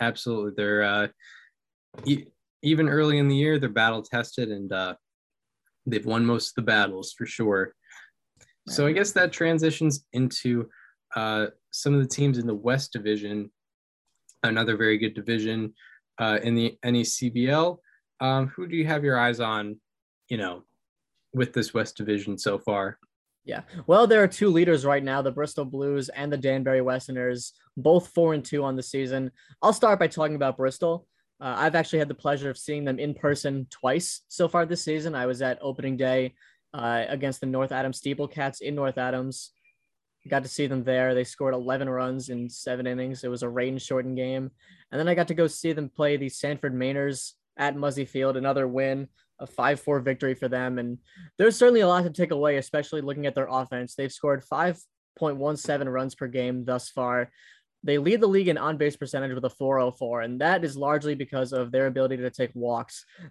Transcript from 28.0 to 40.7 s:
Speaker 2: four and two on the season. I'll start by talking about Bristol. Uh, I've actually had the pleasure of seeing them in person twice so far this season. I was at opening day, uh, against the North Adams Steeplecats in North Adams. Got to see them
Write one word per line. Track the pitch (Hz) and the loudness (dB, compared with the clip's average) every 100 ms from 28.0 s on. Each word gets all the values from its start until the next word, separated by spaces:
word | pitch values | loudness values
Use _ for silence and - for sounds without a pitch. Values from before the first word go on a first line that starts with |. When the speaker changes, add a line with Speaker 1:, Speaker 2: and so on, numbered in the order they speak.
| 175 | 4
Speaker 2:
four | - 165 | 2 2
and | 156 | 2
two | - 147 | -2 -2
on | 135 | -2
the | 131 | -4
season. | 127 139 131 131 131 - - - | -4 -4 -2 -2 -4 -10 -20 0
I'll | 202 | 2
start | 208 226 196 | 6 6 6
by | 165 | 2
talking | 160 156 | 0 -2
about | 147 135 131 | 0 -2 0
Bristol. | 131 - 170 170 - _ _ - | -2 0 -2 -2 -6 _ _ -12
Uh, | 131 120 | -6 0
I've | 156 165 | 2 2
actually | 160 160 | 2 0
had | 147 | 0
the | |
pleasure | 139 147 143 139 | -2 -2 -2 -2
of | 131 | -6
seeing | - 147 | -6 -4
them | 143 131 | -2 -2
in | 143 | -4
person | 139 147 143 143 139 131 | 0 0 0 0 -4 -6
twice | - 127 147 - - - | -4 0 0 -2 -8 -8
so | - 170 | -2 0
far | 175 | 2
this | 165 170 | 0 -2
season. | - 156 160 | -2 -4 -2
I | 143 123 | -2 -2
was | 123 | -2
at | 131 127 | -2 -2
opening | 139 131 135 127 | -6 -6 -4 -2
day, | 131 131 127 - _ _ _ | 0 2 0 -6 _ _ _
uh, | 143 117 117 113 | -6 -2 0 -2
against | 139 135 127 | -4 -4 -4
the | 131 | -4
North | 131 131 | -2 -2
Adams | 131 135 131 | -2 -4 -4
Steeplecats | 139 139 143 151 135 - | -6 -4 -6 -4 -6 -6
in | 139 | -6
North | 147 139 131 | -4 -2 -2
Adams. | 127 127 131 127 - _ _ _ _ _ _ _ - | -2 -2 -4 -8 -14 _ _ _ _ _ _ _ -2
Got | 139 | -2
to | 131 | -2
see | - | -4
them | 143 | -2